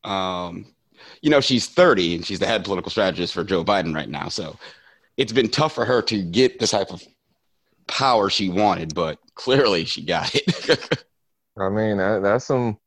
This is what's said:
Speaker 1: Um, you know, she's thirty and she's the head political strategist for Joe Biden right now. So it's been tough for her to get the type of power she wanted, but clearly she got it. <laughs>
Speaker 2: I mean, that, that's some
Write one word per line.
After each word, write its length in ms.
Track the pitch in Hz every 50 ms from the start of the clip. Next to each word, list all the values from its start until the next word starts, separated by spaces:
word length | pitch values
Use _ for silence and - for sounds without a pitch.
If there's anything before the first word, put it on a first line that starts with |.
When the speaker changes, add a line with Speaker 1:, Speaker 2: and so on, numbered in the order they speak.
| -
Speaker 1:
Um, 600 | 113 101 95 95 92 90 90 90 87 87 90 101 - _ _ _ _ _ _ - - - _
you 80 | - 147
know, 100 | 151 139
she's 280 | 131 - 127 117 -
thirty 480 | - - 175 180 175 123 95 87 85 85
and 100 | 80 85
she's 140 | - 101 87
the 80 | 95
head 180 | 92 113 104 87
political 240 | 98 98 90 87 98
strategist 460 | - 113 101 95 85 80 87 85 -
for 80 | 90 82
Joe 200 | 90 95 87 -
Biden 300 | 98 101 98 85 80 78
right 160 | 78 71 52
now. 180 | 71 73 85 -
So 280 | - - 87 76 - - - - - _ _ _ _ _ _ _ _
it's 180 | - 135 113 110
been 160 | 131 123 110
tough 240 | - - 156 156 -
for 100 | - 117
her 200 | 110 127 117 104
to 180 | - 113 101
get 380 | 92 82 85 113 131 123 - -
the 80 | 117
type 240 | 107 - 101 98 -
of 100 | 92 87 - _ _ _ _ _ _ _ _ _ _ _ _ _ _ _ _
power 420 | - - - 139 135 123 110 101 98
she 200 | - - 104 92
wanted, 440 | 87 98 104 104 90 - 80 80 73
but 240 | - 85 78 76 _ _ _ _
clearly 500 | - - 127 135 143 135 110 95 85 80
she 200 | - - - -
got 240 | - 87 80 73 - -
it. 680 | 139 - - 170 - - - 156 - - - 160 - - _ _ _ _
<laughs> 320 | _ _ _ _ _ _
Speaker 2:
I 120 | 104 98 95
mean, 280 | 101 107 110 107 104
that, 240 | 98 92 98 110 98
that's 240 | 98 98 107 123 -
some 320 | - 143 127 123 117 104 _ _